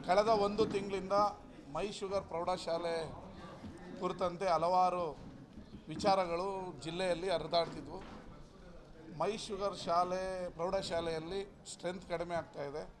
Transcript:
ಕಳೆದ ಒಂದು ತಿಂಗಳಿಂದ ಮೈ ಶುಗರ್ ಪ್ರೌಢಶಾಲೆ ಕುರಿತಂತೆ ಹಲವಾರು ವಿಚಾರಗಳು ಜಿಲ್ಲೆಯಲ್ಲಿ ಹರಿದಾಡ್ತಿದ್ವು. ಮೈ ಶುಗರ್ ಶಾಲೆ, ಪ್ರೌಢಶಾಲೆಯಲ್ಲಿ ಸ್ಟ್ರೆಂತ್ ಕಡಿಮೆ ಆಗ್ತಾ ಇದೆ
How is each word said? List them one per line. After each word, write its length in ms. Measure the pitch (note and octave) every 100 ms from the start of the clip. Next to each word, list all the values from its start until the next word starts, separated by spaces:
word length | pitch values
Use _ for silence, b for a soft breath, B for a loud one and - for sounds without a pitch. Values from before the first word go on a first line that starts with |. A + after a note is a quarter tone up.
| -
ಕಳೆದ 220 | F#3+ G#3+
ಒಂದು 380 | A3 G3+ G#3 G#3+
ತಿಂಗಳಿಂದ 460 | G3 G3+ G3 F#3+ G3+ G#3 - - - D3
ಮೈ 180 | D3+ G3+
ಶುಗರ್ 320 | - G3 G3
ಪ್ರೌಢಶಾಲೆ 880 | F#3+ E3 F3 F3+ - E3+ E3+ E3 D3+ - - - - - - - F3+ -
ಕುರಿತಂತೆ 460 | F3+ F3+ F3+ F3 F#3+
ಹಲವಾರು 720 | D#3+ E3+ F#3 F3+ F3+ E3 C3+ - - - - - - -
ವಿಚಾರಗಳು 920 | D#3 G3+ G3 F3+ E3+ G3 F#3+ F#3 D3
ಜಿಲ್ಲೆಯಲ್ಲಿ 480 | D#3+ E3+ F#3 E3+ F#3+
ಹರಿದಾಡ್ತಿದ್ವು. 720 | E3 D#3 E3+ D#3+ D#3+ C#3 F3+ G3+ - - - - - - - - - - D3+
ಮೈ 200 | F3+ A3
ಶುಗರ್ 400 | - F#3+ G3 F#3
ಶಾಲೆ, 720 | F#3 E3+ F3+ F#3 F#3 F#3 F3
ಪ್ರೌಢಶಾಲೆಯಲ್ಲಿ 1080 | E3 F3+ F#3+ F#3 E3+ E3 D#3+ D#3+ F#3+ G3 - -
ಸ್ಟ್ರೆಂತ್ 360 | - E3+ F#3 -
ಕಡಿಮೆ 260 | E3 F3 E3+
ಆಗ್ತಾ 280 | D3+ E3+
ಇದೆ 260 | C#3+ D3 F3 -